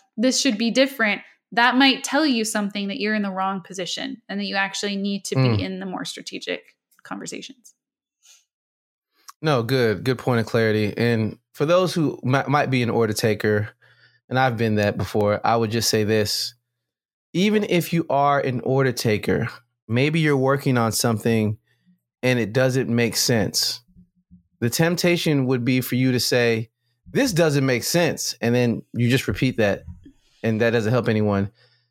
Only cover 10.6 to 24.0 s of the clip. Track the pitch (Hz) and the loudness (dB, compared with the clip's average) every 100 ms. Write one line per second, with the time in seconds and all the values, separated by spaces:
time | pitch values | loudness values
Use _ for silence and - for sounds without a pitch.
10.6 | 110 107 104 - 117 117 107 - _ - | 2 2 0 0 0 0 -2 -6 _ -4
11.6 | 147 180 180 175 143 - 123 135 123 143 | 2 2 2 0 -2 -2 0 0 2 0
12.6 | 123 127 117 113 110 107 113 104 107 104 | 2 0 0 0 0 0 0 0 0 0
13.6 | 107 - _ _ _ _ - 127 131 117 | -2 -10 _ _ _ _ -6 0 0 0
14.6 | 117 107 104 - 98 110 104 104 107 117 | 0 2 2 0 -4 0 0 2 2 0
15.6 | 113 117 104 110 104 110 104 - - - | 0 -2 0 0 2 0 0 -4 -8 -12
16.6 | _ _ _ _ _ _ _ 165 208 208 | _ _ _ _ _ _ _ -2 2 2
17.6 | 208 175 165 170 160 139 143 143 - 123 | 0 -2 0 -2 0 2 2 2 0 -4
18.6 | - 135 131 120 120 104 - 90 120 - | -2 0 0 0 0 0 0 -2 -2 -8
19.6 | _ _ - 117 147 165 151 139 131 139 | _ _ -4 0 0 2 2 2 2 0
20.6 | 139 123 113 104 123 107 120 113 107 107 | 2 2 2 0 0 0 2 2 0 -2
21.6 | _ _ _ _ _ _ 123 123 101 120 | _ _ _ _ _ _ 0 0 0 0
22.6 | 131 131 110 117 117 - - 113 92 - | 0 0 0 0 0 0 0 2 0 -2
23.6 | - - _ - | -4 -6 _ -20